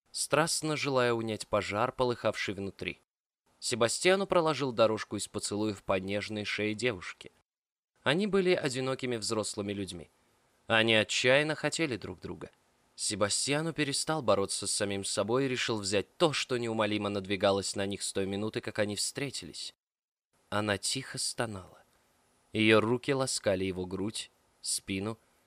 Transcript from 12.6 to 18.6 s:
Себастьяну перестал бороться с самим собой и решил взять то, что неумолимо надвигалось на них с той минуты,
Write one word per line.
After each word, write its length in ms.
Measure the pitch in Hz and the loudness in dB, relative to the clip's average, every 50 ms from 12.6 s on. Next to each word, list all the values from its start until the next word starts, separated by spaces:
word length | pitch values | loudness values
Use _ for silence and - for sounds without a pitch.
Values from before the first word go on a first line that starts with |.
| _ _ _ _ _ _ _ | _ _ _ _ _ _ _
Себастьяну 800 | - - - 107 95 104 98 - - - 131 143 147 160 165 147 | -8 -6 -6 -2 0 0 0 0 0 -2 0 -2 -2 -2 -2 -2
перестал 480 | - 151 139 135 - - - 156 156 | -2 -2 -2 -2 -2 -2 -2 -2 0
бороться 460 | 127 104 98 98 98 95 - - 104 95 | 2 4 4 4 2 0 -2 -4 -4 -2
с 40 | |
самим 320 | - - 107 101 101 98 98 | -2 0 0 0 -2 -2 -4
собой 420 | - - 107 101 104 120 131 139 | -2 -2 0 0 2 2 2 2
и 20 | 131 | 0
решил 320 | 127 117 - - 117 107 | 0 -2 -2 -2 -2 -2
взять 360 | 101 92 104 98 92 - _ - | -2 0 0 0 0 -2 _ 2
то, 140 | 180 156 | 2 2
что 260 | 139 - - - 131 120 | 2 0 -2 -2 -2 -2
неумолимо 520 | 120 113 113 110 107 107 107 104 104 101 | -2 -2 0 0 0 2 2 0 0 0
надвигалось 640 | 101 101 95 92 101 95 104 101 98 98 95 - - | -2 -2 -2 -2 0 2 4 4 4 4 0 -2 -2
на 100 | 104 98 | -2 -2
них 180 | 101 98 92 - | -2 -4 -4 -6
с 100 | - - | -4 -4
той 120 | 98 98 | -2 -2
минуты, 360 | 95 98 98 107 110 - 120 | -2 -2 -4 -4 -4 -4 -6